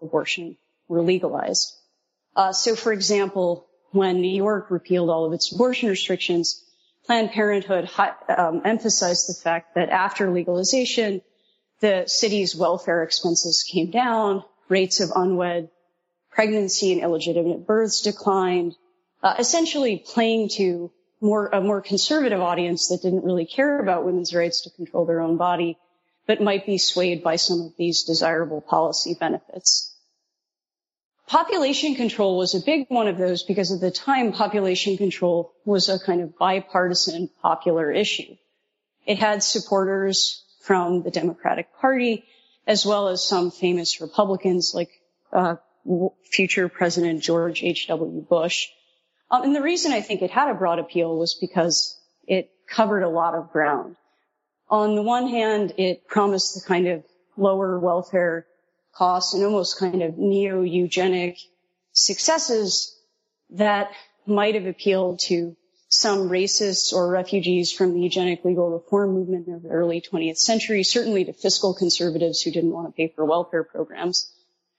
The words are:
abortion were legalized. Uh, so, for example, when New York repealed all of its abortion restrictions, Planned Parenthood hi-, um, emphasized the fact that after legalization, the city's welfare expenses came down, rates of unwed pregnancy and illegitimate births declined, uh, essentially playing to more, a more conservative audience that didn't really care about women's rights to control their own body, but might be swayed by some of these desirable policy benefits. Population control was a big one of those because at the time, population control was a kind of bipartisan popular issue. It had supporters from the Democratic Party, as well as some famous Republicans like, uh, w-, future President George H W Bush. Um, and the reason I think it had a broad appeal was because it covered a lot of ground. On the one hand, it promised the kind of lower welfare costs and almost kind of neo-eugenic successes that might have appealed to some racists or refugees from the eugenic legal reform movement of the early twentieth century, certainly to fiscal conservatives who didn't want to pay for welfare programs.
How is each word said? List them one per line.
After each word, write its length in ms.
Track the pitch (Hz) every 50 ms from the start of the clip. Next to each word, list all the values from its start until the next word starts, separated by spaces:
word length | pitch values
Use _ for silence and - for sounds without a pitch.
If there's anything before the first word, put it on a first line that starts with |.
abortion 560 | 165 156 - 156 - - - 180 170 165 - _ _ _ _ _ _ -
were 140 | 170 170
legalized. 720 | 170 170 185 180 180 151 - 135 - - - - - - - - _ _ _ _ _ _ _ _ _ _ -
Uh, 180 | - 190 190 190
so, 220 | - - 240 226
for 180 | 214 - 233 220
example, 720 | 196 190 196 208 202 196 190 - 196 180 175 175 170 - _ _ _ _ _
when 300 | - 196 190 185 180 185
New 140 | 180 185 190
York 340 | 196 196 214 214 196 208 -
repealed 400 | 180 170 - - 180 180 175 165
all 160 | 165 160 165
of 80 | 160 165
its 180 | 165 - -
abortion 380 | - 185 240 254 247 - - 220
restrictions, 720 | 190 185 - - 185 180 - - 175 170 165 - - - _ _ _ _ _ _ _ _ _ -
Planned 240 | 240 233 220 202
Parenthood 540 | - 202 214 208 202 196 190 196 196 180 165
hi-, 280 | 180 - - 202 - - - - - - -
um, 240 | 180 165 160 170 -
emphasized 640 | 202 226 220 226 220 185 - 190 175 175 175 - -
the 60 | 180
fact 420 | - - 165 165 165 - _ -
that 140 | 175 170 -
after 400 | - 185 185 202 - - 208 190
legalization, 920 | 180 180 170 180 175 180 190 185 - 262 254 240 - 240 220 208 185 185 - _ _ _ _ _ _ _ _ _ _ -
the 240 | - 208 196 185 175
city's 500 | - - - 240 214 208 208 190 175 -
welfare 460 | 160 180 165 175 180 - 190 170 170
expenses 640 | 160 165 - - - 175 170 - - 170 160 - -
came 260 | - - 185 165 175
down, 540 | 165 240 247 240 226 220 220 202 196 196 - - _ _ _ -
rates 300 | 226 196 185 185 - -
of 120 | 196 160 -
unwed 540 | 185 180 190 185 180 180 175 170 175 165 160 _ _ _ _ _ _ _ _ _ _ _ _
pregnancy 640 | - - 220 214 214 214 202 185 190 - 202 190
and 100 | 180 170
illegitimate 640 | - 170 170 160 160 170 165 170 165 170 170 - -
births 360 | - 214 220 226 208 208 -
declined, 760 | - 208 202 - - 208 190 190 185 180 180 180 170 170 165 _ _ _ _ _ _ _ _ - -
uh, 120 | 190 190 -
essentially 640 | 240 - - 339 330 320 - 294 277 240 202 170 -
playing 440 | - - 233 226 226 226 226 214 208
to 420 | - - 196 185 175 170 175 170 _ _ _ _ _ -
more, 260 | 214 208 208 214 208 -
a 140 | - 196
more 200 | 185 202 208 196
conservative 600 | 190 - 196 190 - - 302 311 285 240 208 185
audience 480 | 180 175 175 170 175 175 170 165 - -
that 120 | 180 175
didn't 220 | - 185 180 190 -
really 220 | 180 180 175 165
care 340 | - - - 269 294 285 285
about 260 | 226 196 180 170 -
women's 300 | 180 180 180 175 - 170
rights 260 | 175 170 170 170 -
to 80 | - 170
control 340 | _ - 170 - - 175 170
their 160 | 165 170 165
own 160 | 165 165 170 165
body, 400 | 175 180 175 170 175 170 165 _ _ _ _ _ _ _ _ _ _ -
but 140 | 220 -
might 240 | 214 202 196 196 196
be 120 | 214 196 180
swayed 460 | - - - 180 180 175 175 160 170
by 120 | 170 160
some 260 | 170 - - 180 170
of 100 | 165 165 - -
these 260 | 170 175 165 - -
desirable 580 | - 165 160 175 170 165 160 165 147 156 151
policy 540 | - - 165 160 160 156 - - - 170 175 -
benefits. 720 | 170 160 - - _ - - 190 - - - - - - - _ _ _ _ _ _ _ _ _ _ _ _ _ _ _ _ _ _ _ _ _ _ _ _ _ _ -
Population 680 | 247 320 330 - 392 370 285 269 277 - 294 302 269
control 420 | - 240 220 - - 208 196 185 180
was 160 | 185 180 -
a 100 | 185 165
big 220 | 277 311 311 269 -
one 180 | 254 240 220 208
of 100 | 180 180
those 240 | 185 180 180 175
because 300 | - - 190 202 190 170
at 100 | 190 170
the 80 | 180 185
time, 420 | 180 - - 269 277 262 247 220
population 640 | 180 - 220 196 202 208 196 185 185 185 - 202 196
control 580 | 185 202 190 165 - 180 175 175 170 170 - _ _ -
was 240 | 208 202 190 180 -
a 80 | 190 185
kind 240 | - - 185 185
of 160 | 175 156 - -
bipartisan 920 | 175 185 190 196 190 - - 180 180 180 180 - - - 160 170 180 - _ _
popular 500 | - 170 160 - - 180 165 160 160 147
issue. 440 | - 190 214 214 - - - - - _ _ _ _ _ _ _ _ _ _ _ _ _ - -
It 100 | 208 196
had 240 | 220 214 214 202
supporters 1040 | 208 - - 214 - - 202 196 190 190 196 196 196 196 190 - - - - - - _ _ _
from 400 | - - 196 185 175 170 180 180
the 80 | 165 175
Democratic 580 | - 175 165 175 170 - - - - - 180 _ _ -
Party, 440 | - 262 269 254 247 240 220 202 - _ _ _ _ _ _ _ - -
as 180 | 214 202 208
well 220 | 196 208 202 202 190
as 200 | 185 185 - -
some 220 | 202 180 175 175
famous 500 | - - 185 180 180 175 170 165 - -
Republicans 720 | 165 156 - - 208 196 196 185 - 190 180 180 170 - -
like, 160 | 180 175 - _ _ _ _ _ _ _ - -
uh, 220 | 185 180 170 170 165 _ _ _ _ -
w-, 280 | - 180 170 185 190 - _ _ -
future 380 | - - 190 175 - 202 180 170
President 540 | - - 180 170 170 180 170 170 160 156 151
George 400 | - 165 170 165 175 165 - -
H 240 | 175 170 - - -
W 340 | 165 156 160 165 165 160
Bush. 460 | 151 - 175 165 160 180 - - - - _ _ _ _ _ _ _ _ _ _ _ -
Um, 140 | - 254 254
and 100 | 269 294
the 80 | 294 277
reason 300 | 320 349 349 349 320 269
I 80 | 214
think 200 | 202 - 214 180
it 80 | 190 180
had 220 | - 240 285 294
a 20 | 226
broad 240 | 160 185 175 170 240
appeal 400 | 254 - - 175 165 165 165 160
was 160 | 170 165 -
because 640 | - - 175 - 185 165 170 156 - - - - - _ _ _ _ _ -
it 240 | 190 190 156 _ _ _ _ -
covered 320 | - - 220 202 208 196
a 80 | 185 170
lot 240 | 160 165 165 170 160
of 180 | 165 156 -
ground. 440 | - 156 151 147 143 127 - - 175 _ _ _ _ _ _ _ _ _ _ _ _ _ _ -
On 240 | 208 214 214 214 214
the 80 | 208
one 260 | 208 226 240 247 247 254
hand, 460 | 233 233 220 220 214 208 208 180 - -
it 280 | 190 185 175 - _ -
promised 460 | - 214 202 202 196 185 - - -
the 140 | 185 - -
kind 200 | 185 175 185 175
of 160 | 175 156 156 _ _ _ _ _ -
lower 440 | - 196 202 190 196 196 185 185 180
welfare 640 | 175 180 170 180 180 - - 185 175 170 165 165 165 _ _ _ _ _ _ _ _ _ _
costs 380 | - 185 180 180 180 185 - -
and 100 | 190 196
almost 340 | 208 214 202 180 - - -
kind 240 | 190 180 175 180
of 160 | 170 160 165 165
neo-eugenic 1200 | 190 202 196 196 202 196 190 185 185 175 165 180 180 170 - 185 180 185 185 180 175 175 175 - - _ _ _ _ _ _ _ _ _
successes 1080 | - - - - 196 - - - 320 320 311 - 240 220 208 185 - - - - - _ _ _ _ _ _ _ _ _ _ _
that 420 | - 175 208 208 208 202 202 196 - - - _ _ _ -
might 300 | 202 208 202 208 214 214
have 100 | 214 180
appealed 540 | 185 180 - - 202 190 190 190 180 175 175
to 340 | - - 180 170 170 170 170 _ _ _ _ _ _ -
some 400 | - - - 220 196 196 190 175
racists 640 | 180 185 190 196 - - 214 202 185 - - - 180
or 160 | 185 175 175
refugees 640 | 180 185 180 - - 196 165 175 180 180 175 170 -
from 200 | - 190 185 175
the 60 | 175
eugenic 460 | 175 180 190 185 180 180 175 170 -
legal 240 | 180 180 175 175 170
reform 440 | 165 170 170 - 202 202 202 196 190
movement 360 | 185 185 175 185 175 170 175
of 140 | 175 170 170
the 60 | 165
early 300 | 165 160 175 170 170 170
twentieth 380 | - - - 165 160 160 160 -
century, 440 | - - 226 226 - - 220 202
certainly 440 | 190 - - 240 226 226 214 190 180
to 80 | - 165
fiscal 400 | - - 196 - - - 196 180
conservatives 680 | - 190 175 165 - 175 175 156 165 170 165 160 -
who 100 | - 165
didn't 200 | 151 170 160 165
want 160 | 165 165 170 156
to 60 | -
pay 180 | - 160 160 -
for 120 | - 156
welfare 400 | 147 160 175 175 175 - 165 160
programs. 640 | - - - 160 - - - 170 180 180 - - - - _ _ _ _ _ _ _ _